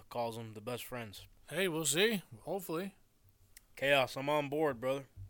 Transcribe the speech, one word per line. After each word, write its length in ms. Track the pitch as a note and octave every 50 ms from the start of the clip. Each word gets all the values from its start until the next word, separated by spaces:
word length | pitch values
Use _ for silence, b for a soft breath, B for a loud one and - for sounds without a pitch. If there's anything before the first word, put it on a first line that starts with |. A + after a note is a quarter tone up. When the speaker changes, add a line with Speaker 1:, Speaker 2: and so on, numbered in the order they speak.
| - -
Speaker 1:
calls 260 | - A#2+ A#2 A#2 A2+
them 180 | A#2 A#2 A2 G#2+
the 60 | G#2+
best 220 | G#2 A#2+ B2 A#2 -
friends. 440 | - B2+ B2 A#2+ A2 F#2+ - - - - - -
Speaker 2:
Hey, 200 | - C#3+ E3+ G3
we'll 180 | F3+ D#3 D#3+ D#3+
see. 380 | C#3 C3+ E3+ G#3 A#3 A3+ F#3 - - A#2 G#2
Hopefully. 540 | - - F3 G3 F3+ - D#3+ E3 G3 G3 - _ _ _ _ _ _ _ _ _ _ - - - - _ -
Speaker 1:
Chaos, 420 | - C3 C#3 C#3+ C#3 B2+ A#2+ -
I'm 120 | C3+ C3+ C#3+
on 200 | D3+ D3+ C#3+ C#3
board, 320 | D3 D#3 D#3+ D3 C3 A2+
brother. 220 | B2 C3 C3+ C#3 C3+ - _ - -